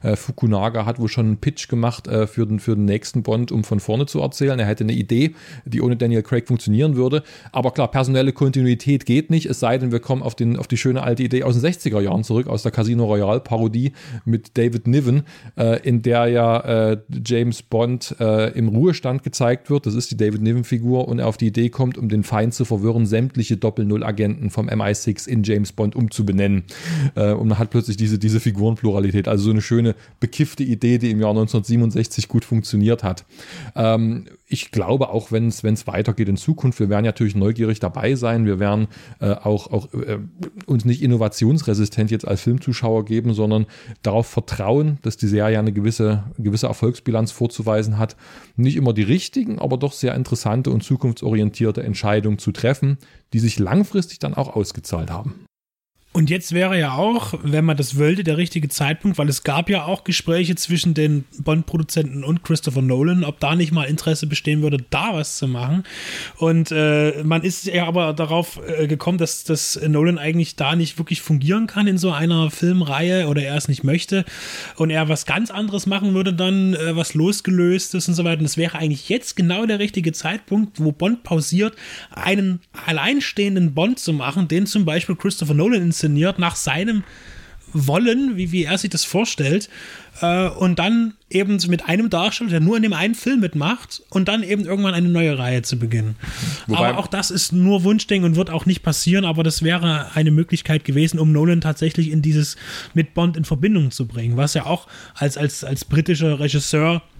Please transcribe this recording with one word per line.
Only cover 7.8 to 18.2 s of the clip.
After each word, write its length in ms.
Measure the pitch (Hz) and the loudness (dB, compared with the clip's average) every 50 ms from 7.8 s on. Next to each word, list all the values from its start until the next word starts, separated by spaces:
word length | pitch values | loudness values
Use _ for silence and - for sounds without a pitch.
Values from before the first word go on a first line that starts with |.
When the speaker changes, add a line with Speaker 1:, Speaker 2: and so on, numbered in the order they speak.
| 135 135 | -2 0
Speaker 1:
personelle 440 | - 135 131 123 135 131 131 135 131 | 2 0 2 2 2 2 2 2 2
Kontinuität 720 | - 143 135 127 139 127 123 120 117 - 143 143 131 - | 2 2 2 4 4 4 4 2 2 2 0 0 0 2
geht 240 | - 120 139 156 - | 2 2 2 4 2
nicht, 160 | 165 165 151 | 2 2 2
es 160 | - 131 - | 0 -4 0
sei 160 | - 117 120 | 0 0 2
denn, 160 | 131 127 127 117 | 2 0 0 -2
wir 80 | 117 | -2
kommen 220 | - - 135 135 139 | 0 0 -2 -2 -2
auf 120 | 123 113 | -6 -4
den, 220 | - 120 117 117 | 0 0 0 2
auf 100 | - - | 0 -2
die 80 | - - | -2 -2
schöne 280 | 113 - 135 123 131 135 | 0 2 0 0 2 0
alte 200 | - 120 117 131 | 0 0 0 0
Idee 200 | 120 123 127 131 | 0 0 0 2
aus 100 | 131 120 | 2 2
den 80 | 120 | 2
sechziger 400 | 117 165 180 - - 135 107 104 | 2 2 -2 0 -4 -2 0 0
Jahren 240 | 101 101 - 95 110 | 0 2 0 -2 0
zurück, 220 | - 113 117 127 | 0 0 -2 0
aus 160 | - 113 107 - | -2 -4 -2 -2
der 100 | 117 - | -2 0
Casino 320 | - 110 107 120 117 117 | 0 0 2 2 2 2
Royale 340 | 104 107 104 101 98 107 127 | 2 2 2 2 2 0 0
Parodie 540 | - - 120 113 113 110 107 117 127 139 135 - - 147 127 110 - | 0 -2 -2 0 0 0 0 0 -2 -2 -4 -6 -18 -14 -14 -8 -2
mit 320 | 113 113 110 - - _ | -2 -2 -2 -2 -4 _
David 300 | 120 117 123 117 117 - | 0 0 2 0 0 0
Niven, 360 | 120 123 143 143 120 123 147 147 - - - - - - | 2 2 2 4 4 2 2 0 -2 -14 -20 -20 -20 -4
äh, 220 | - 120 113 113 117 - | 0 2 2 2 0 2
in 140 | 123 123 117 | 2 0 2
der 260 | 113 123 117 117 120 | 2 2 2 4 2
ja, 640 | 120 120 120 117 117 113 117 - - 117 113 110 110 | 2 4 4 4 4 2 2 0 0 0 2 2 2
äh, 60 | 110 107 110 - - 127 117 | 0 -2 -4 -10 -10 -8 -4
James 360 | 113 120 117 117 120 113 - | -2 0 0 2 0 -2 -4
Bond, 520 | - _ - 110 117 120 123 120 - - - | -8 _ -2 0 0 0 -2 -4 -6 -10 -6
äh, 320 | - | -2